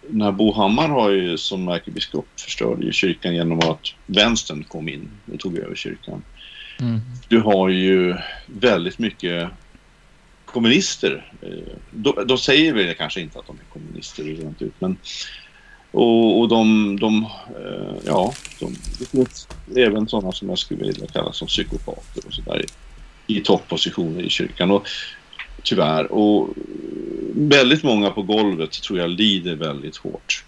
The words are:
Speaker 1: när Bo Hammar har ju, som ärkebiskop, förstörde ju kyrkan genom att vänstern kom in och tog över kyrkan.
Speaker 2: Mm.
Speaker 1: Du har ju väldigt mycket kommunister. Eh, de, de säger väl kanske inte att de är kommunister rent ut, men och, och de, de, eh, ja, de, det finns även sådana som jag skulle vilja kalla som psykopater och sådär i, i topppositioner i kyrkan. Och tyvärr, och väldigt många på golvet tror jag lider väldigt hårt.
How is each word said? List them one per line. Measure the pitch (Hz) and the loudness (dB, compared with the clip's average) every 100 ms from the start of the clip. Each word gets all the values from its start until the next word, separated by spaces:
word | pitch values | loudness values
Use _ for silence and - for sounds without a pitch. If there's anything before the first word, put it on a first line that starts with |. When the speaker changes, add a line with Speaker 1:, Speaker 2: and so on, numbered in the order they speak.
| - | -2
Speaker 1:
när | 110 104 | 0 0
Bo | 98 110 | 4 2
Hammar | 101 98 113 156 | 4 2 4 2
har | 143 107 | 4 4
ju, | 98 90 80 | 4 0 -2
som | - 95 92 | -4 -4 -2
ärkebiskop, | 87 - - - - - - | -4 -4 -10 -6 -6 -8 -14
förstörde | - - 58 60 62 | -12 -4 -2 0 -2
ju | |
kyrkan | - 95 85 92 85 | 0 0 0 -2 0
genom | 85 82 | 0 2
att | 82 78 - - - | 2 0 -6 -14 -2
vänstern | 98 107 113 - 76 | 2 4 2 -4 -10
kom | 78 80 78 | -10 -8 -8
in | 69 - 104 - | -8 -12 -16 -14
och | - | -10
tog | 95 85 | -6 -6
över | - - | -8 -8
kyrkan. | - - - - - - - - - - | -10 -10 -12 -14 -14 -20 -20 -20 -20 -6
Speaker 2:
Mm. | 123 113 113 - - | -2 -2 -4 -12 4
Speaker 1:
Du | 113 | 4
har | 107 98 95 | 6 4 6
ju | 92 92 95 90 90 - - - | 4 6 6 4 0 -6 -12 -14
väldigt | 107 123 98 87 - | 2 4 4 0 -2
mycket | 113 - 87 87 87 - - - _ _ _ _ _ _ - | -4 -2 -4 -2 -4 -8 -20 -20 _ _ _ _ _ _ -8
kommunister. | 127 117 143 190 - 104 - - - | 0 4 4 2 -2 -2 -2 -10 -18
Eh, | - 90 - - - | -14 -14 -14 -16 -16
de, | 113 110 - 101 | -2 0 0 2
de | 131 | 2
säger | - 139 160 | 4 4 4
väl | 117 90 | 2 0
kanske | 82 78 - | -2 -6 -6
inte | 80 - | -10 -12
att | - | -18
de | 67 | -20
är | - - | -18 -18
kommunister | - - - - | -16 -14 -14 -12
rent | 76 80 76 - | -10 -8 -10 -8
ut, | - - | -10 -6
men | - 95 - - - - - _ - - _ | -6 -4 -8 -12 -12 -14 -20 _ -20 -20 _
och, | - 117 113 113 98 | 2 4 6 6 4
och | 117 | 4
de, | 113 110 107 104 101 | 4 4 4 2 0
de, | 110 107 110 - - - | 0 0 -4 -12 -16 -14
eh, | - - 50 50 - | -10 -8 -8 -8 -2
ja, | - 95 - - - | 0 0 -2 -14 -10
de, | - - - - | -8 -8 -10 -10
det | 127 | -4
finns | 131 127 - - - - 120 | 2 2 0 -18 -18 -4 4
även | 120 104 110 | 4 4 0
sådana | 110 95 | -2 -2
som | 95 98 | -6 -6
jag | 92 | -6
skulle | - 92 101 | -4 -4 -4
vilja | 92 - | -6 -6
kalla | - 50 | -4 -4
som | - - | -6 -4
psykopater | - - - - - - - - | -4 -4 -6 -8 -12 -12 -14 -10
och | |
sådär | - - 50 - - - - - - - | -12 -6 -6 -6 -10 -20 -20 -20 -20 -4
i, | 104 | -2
i | |
topppositioner | - 95 - 92 - - 85 82 | 2 0 2 -4 -2 -2 -4 -4
i | 85 | -4
kyrkan. | - 90 - 90 | -2 -4 0 2
Och | 98 - - - - - - - - | 2 0 -12 -12 -16 -20 -16 -16 -8
tyvärr, | - 92 78 80 - | -2 2 2 2 0
och | - 104 104 - - - - - - - - - - | 2 4 4 2 -6 -12 -12 -10 -10 -8 -8 -6 0
väldigt | 147 143 127 151 | 6 8 8 4
många | 147 107 101 | 4 4 2
på | 101 | 0
golvet | 95 107 104 87 80 | 0 4 4 2 -4
tror | - - 95 | -6 -4 -2
jag | 85 | -2
lider | 90 107 95 87 80 | 2 2 2 -4 -4
väldigt | 80 71 73 - | -4 -6 -10 -12
hårt. | - 50 _ - | -12 -12 _ -8